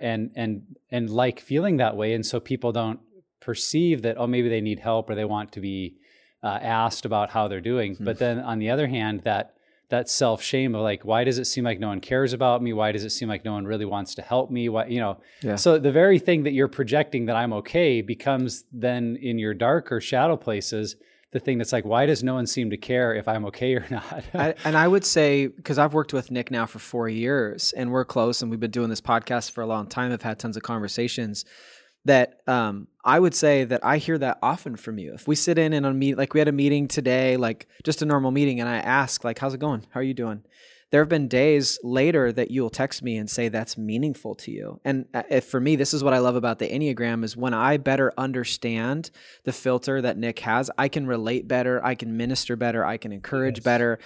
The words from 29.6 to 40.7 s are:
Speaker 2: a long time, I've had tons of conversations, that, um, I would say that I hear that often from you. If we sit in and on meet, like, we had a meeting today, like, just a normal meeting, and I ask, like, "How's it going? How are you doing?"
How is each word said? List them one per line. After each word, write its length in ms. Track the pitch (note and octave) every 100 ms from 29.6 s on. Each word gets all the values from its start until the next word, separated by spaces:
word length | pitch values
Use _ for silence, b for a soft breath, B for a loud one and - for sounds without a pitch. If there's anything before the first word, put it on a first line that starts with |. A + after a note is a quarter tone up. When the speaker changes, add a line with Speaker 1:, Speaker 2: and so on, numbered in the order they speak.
Speaker 2:
a 40 | A2+
long 200 | A2 G2+
time, 240 | B2+ B2
I've 100 | A#2
had 160 | A2+ G#2+
tons 180 | A#2 G#2+
of 60 |
conversations, 840 | - A2+ G#2 - B2 - A2 G2+ B B B B B _ C#3
that, 340 | C3 B2 _ -
um, 400 | B2 A2 G2+ - _
I 160 | B2+ D#3
would 160 | F3+ -
say 300 | D3+ C#3 A#2+
that 180 | B2
I 140 | A#2+ D3
hear 200 | D3+ D#3
that 220 | C3 -
often 340 | B2 F3 C#3+ A2
from 200 | A#2 G#2+
you. 160 | D2+
If 140 | - -
we 80 | D3+
sit 220 | F3 E3
in 160 | D#3
and 120 | D3+ C#3
on 140 | C3+
meet, 180 | C#3 C3+
like, 160 | C3
we 60 | D3+
had 80 | D3+
a 60 |
meeting 340 | C#3 C#3+ C#3+ C#3
today, 480 | D3 B2+ B2+ C3 B2+
like, 300 | A#2 A2 - B
just 180 | D#3 D3
a 40 | D3+
normal 260 | C#3+ C3
meeting, 280 | C#3 C#3+ A#2+
and 80 | A#2+
I 80 | A#2
ask, 460 | A#2 C3+ C3 - A#2
like, 120 | -
"How's 160 | C3+
it 60 | C3
going? 260 | D3+ A2+ -
How 80 | B2+
are 40 |
you 100 | C3+
doing?" 300 | B2 A2+ G#2+ - b b